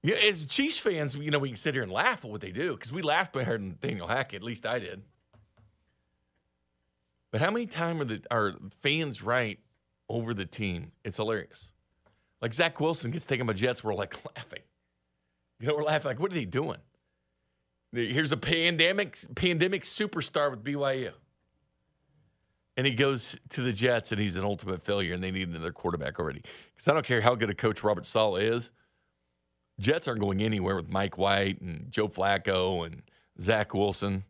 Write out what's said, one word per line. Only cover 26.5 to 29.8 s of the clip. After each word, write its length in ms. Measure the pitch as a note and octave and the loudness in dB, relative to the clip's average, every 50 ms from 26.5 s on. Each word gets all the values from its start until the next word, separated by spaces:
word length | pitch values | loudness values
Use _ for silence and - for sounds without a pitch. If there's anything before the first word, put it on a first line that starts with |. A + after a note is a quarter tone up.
| - - - _ _ | -20 -20 -20 _ _
'Cause 140 | - - D3 | 0 2 2
I 40 | D3 | 4
don't 120 | D#3+ C3 | 4 2
care 160 | - B2 A#2 | 2 2 6
how 140 | G#2+ A#2+ B2 | 6 6 4
good 140 | A2 A2+ G2+ | 4 0 -2
a 60 | F#2+ | 0
coach 300 | - - A2 G#2 - - | 0 0 0 0 2 2
Robert 200 | G#2+ G#2 F2 - | 2 2 2 -2
Saleh 380 | - - A2 A2 G#2+ F#2 F#2 G#2 | -2 2 2 2 4 4 2 2
is, 280 | A2+ A2+ A#2+ A#2 - _ _ _ _ _ _ _ _ _ _ _ _ _ _ _ _ _ _ _ _ _ | 2 2 0 -4 -8 _ _ _ _ _ _ _ _ _ _ _ _ _ _ _ _ _ _ _ _ _
Jets 300 | - | 0